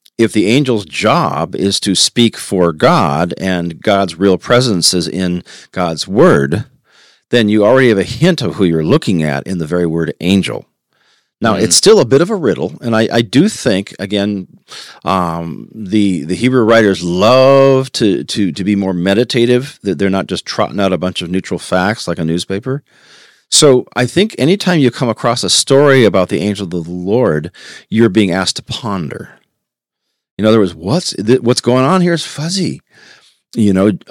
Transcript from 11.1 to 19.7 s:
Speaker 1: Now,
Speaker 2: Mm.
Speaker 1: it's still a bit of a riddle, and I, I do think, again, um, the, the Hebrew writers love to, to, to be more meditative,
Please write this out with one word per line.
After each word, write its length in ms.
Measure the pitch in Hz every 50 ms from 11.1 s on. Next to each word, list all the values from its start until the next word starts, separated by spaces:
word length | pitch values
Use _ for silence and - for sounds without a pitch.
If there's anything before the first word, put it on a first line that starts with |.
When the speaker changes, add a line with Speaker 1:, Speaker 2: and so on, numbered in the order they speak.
| _ _ _ _ _ -
Speaker 1:
Now, 180 | 110 113 107
Speaker 2:
Mm. 80 | 95 107
Speaker 1:
it's 120 | - -
still 240 | - - 190 220 202
a 60 | 139
bit 160 | 113 131 143 175
of 80 | 196
a 40 | 233
riddle, 440 | 190 156 110 85 - 73 - 151 -
and 160 | - 117 113
I, 120 | 110 113 - -
I 80 | 120
do 300 | 117 95 - 135 185 214
think, 440 | - - - 127 98 95 101 - - -
again, 500 | 98 95 104 101 101 104 104 98 90 - - _ _ _ - - - - - - -
um, 640 | - 95 92 87 85 82 85 85 82 73 50 57 - -
the, 500 | 110 107 92 101 107 101 98 92 78 69
the 100 | 80 92
Hebrew 300 | 92 113 127 131 127 113
writers 400 | 107 117 117 110 101 95 82 87
love 880 | 87 87 90 101 113 127 131 131 135 139 139 135 139 135 131 135 131 -
to, 320 | - 117 104 90 62 71
to, 260 | - - 120 101 92 73
to 120 | - 92
be 100 | 101 104
more 200 | 98 98 95 90
meditative, 840 | 87 87 95 98 107 123 - - 127 120 120 123 123 131 143